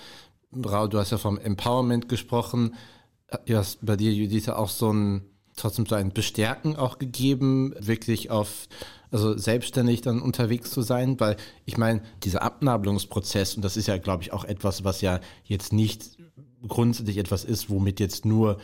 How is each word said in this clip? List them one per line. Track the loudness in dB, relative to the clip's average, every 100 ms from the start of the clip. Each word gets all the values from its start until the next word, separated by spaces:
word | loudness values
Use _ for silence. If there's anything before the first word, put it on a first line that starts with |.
| -14 -20 -20 _ _
Rau, | -8 -2 0 2
du | 2
hast | 0
ja | 0
vom | 0 -2
Empowerment | -2 0 2 2 2 2 0
gesprochen. | -4 0 -2 0 0 0 -2 -16 -20 _ _ _ -10 0
Du | 2
hast | 2 -4 -2
bei | 2
dir, | 2
Juditha, | 2 2 0 0 -2
auch | -2
so | 0 2
ein, | 4 2 0 -4 _ _ -6
trotzdem | -4 -2 0
so | 0
ein | 0
Bestärken | 0 -2 0 0 0 -2 -2
auch | -2 -2
gegeben, | -6 0 2 2 2 2 0 -2
wirklich | -2 0 0 -2 0
auf, | 0 0 -6 -14 -16 -16 -16 -4
also | 0 2 2
selbstständig | 0 0 0 2 2 2
dann | 2 0
unterwegs | 0 0 0 0 -2
zu | -4
sein? | 0 2 2 2
Weil, | 2 0 -6 -16 -8
ich | 0
mein, | 2 2 -4 -6
dieser | -2 0
Abnabelungsprozess, | -2 0 0 2 2 0 -2 -4 -2 0 0 -2
und |
das | -2 -2
ist | 0
ja, | 0
glaub | 0 -2
ich, | -4
auch | -8 -6
etwas, | -4 -2 0
was | -2 0
ja | 0 0 -4 -16
jetzt | -6 -4 0
nicht | 2 2 -2 -12 -20 -20 -20 -20 _ -4
grundsätzlich | 2 2 2 -2 -2
etwas | 0 -2 -2
ist, | -4 -2
womit | 0 2 2
jetzt | -2 0 2
nur | 4 4 2